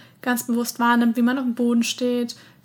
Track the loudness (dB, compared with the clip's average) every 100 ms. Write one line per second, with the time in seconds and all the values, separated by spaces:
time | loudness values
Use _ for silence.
0 | -20 -10 -4 -4 -2 -2 -2 0 2 4
1 | 2 2 2 0 -2 0 0 2 0 -2
2 | -2 -2 -4 -8 -20 _